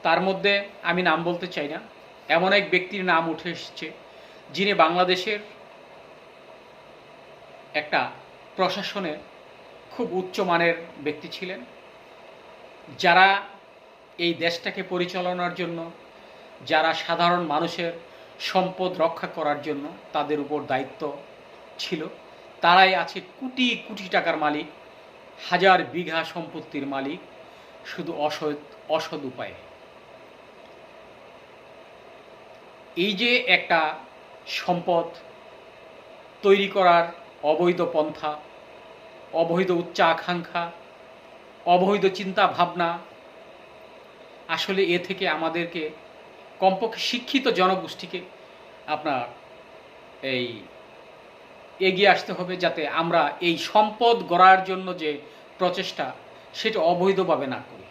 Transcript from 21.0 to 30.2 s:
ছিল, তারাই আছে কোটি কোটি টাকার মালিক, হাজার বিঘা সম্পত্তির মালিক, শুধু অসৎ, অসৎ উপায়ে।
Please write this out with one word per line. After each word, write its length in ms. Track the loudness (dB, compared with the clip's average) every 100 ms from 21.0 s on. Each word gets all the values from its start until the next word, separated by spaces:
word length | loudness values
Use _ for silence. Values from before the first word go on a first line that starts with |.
| -10 -10 -16 -20 -20 -20 -20 -14
ছিল, 220 | -8 -6 -8 -12 -20 -20 -20 -2
তারাই 300 | 4 8 8 6
আছে 240 | -2 -8 -14 -12
কোটি 280 | -12 -2 0 0 -6
কোটি 180 | -12 -2 -2
টাকার 220 | 0 0
মালিক, 300 | 0 -2 -6 -14 -20 -20 -20 -20 -20 -18 -2
হাজার 300 | 2 6 6 4
বিঘা 260 | -6 -4 -4 -4
সম্পত্তির 520 | -8 -10 -12 -10 -8 -6
মালিক, 260 | -6 -6 -8 -14 -20 -20 -20 -20 -20 -16
শুধু 200 | -12 -10 -4 -4
অসৎ, 320 | -4 -6 -6 -12 -20 -4 -4
অসৎ 260 | -4 -10 -10
উপায়ে। 260 | -10 -12 -14 -20 -20 -20 -20 -20 -20